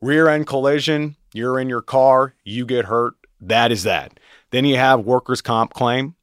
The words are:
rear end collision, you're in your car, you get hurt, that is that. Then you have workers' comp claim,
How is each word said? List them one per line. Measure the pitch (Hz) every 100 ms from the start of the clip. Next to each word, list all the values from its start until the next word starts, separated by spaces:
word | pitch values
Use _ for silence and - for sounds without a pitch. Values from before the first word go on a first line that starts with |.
rear | 123 151 160
end | 151 151
collision, | 139 135 147 147 151 151 147 _
you're | 107 120 131
in | 131
your | 123
car, | - 131 131 131 131 -
you | 101 113 120
get | 123 98
hurt, | 117 120 - _ _
that | 92 110 117
is | 110
that. | 98 85 69 _ _ _ _
Then | 127 139
you | 131
have | 131 131 104
workers' | 123 - 127
comp | - 113 113
claim, | - 123 127 135 -